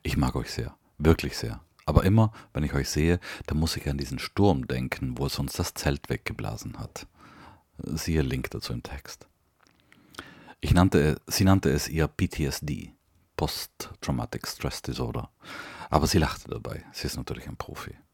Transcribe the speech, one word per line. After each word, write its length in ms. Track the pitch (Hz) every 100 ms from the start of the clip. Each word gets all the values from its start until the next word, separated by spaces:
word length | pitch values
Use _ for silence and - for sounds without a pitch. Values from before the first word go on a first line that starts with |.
Ich 140 | - -
mag 180 | 65 65
euch 160 | 58
sehr. 240 | - 58 - _ _
Wirklich 400 | 78 82 73 -
sehr. 240 | - - _ _ -
Aber 180 | 76
immer, 300 | 95 107 110 - -
wenn 100 | -
ich 100 | 76
euch 160 | 71 69
sehe, 300 | 76 80 87 - - -
dann 120 | 76
muss 200 | 82 -
ich 100 | -
an 100 | 69
diesen 220 | 69 67
Sturm 480 | - - 101 73 62
denken, 500 | 64 64 - 65 62
wo 80 | 69
es 120 | -
uns 140 | 71
das 200 | - -
Zelt 360 | - - 71 -
weggeblasen 680 | - - - 53 55 110 113
hat.“ 280 | 107 - - _ - - - - _ _
Siehe 460 | - 78 - 80
Link 260 | 67 65 -
dazu 240 | - -
im 100 | 60
Text. 440 | - 67 - - - _ _ _ _ _ _ _ _ - - - - -
Ich 140 | 78
nannte, 480 | 87 92 82 76 - -
sie 180 | - 98
nannte 240 | 98 80
es 180 | 73 -
ihr 200 | 80 76
P 200 | - 90
T 180 | - 71
S 140 | -
D, 320 | 73 - - _ _ _ _ -
Post-Traumatic 1080 | 156 - - _ - - - 67 60 - -
Stress 340 | - 71 -
Disorder. 480 | - - - 120 113 _ - - - - -
Aber 180 | 78 76
sie 100 | 95
lachte 320 | 76 - -
dabei. 340 | - 57 55 -
Sie 160 | - -
ist 80 | -
natürlich 320 | 62 - -
ein 100 | -
Profi. 380 | - - - - _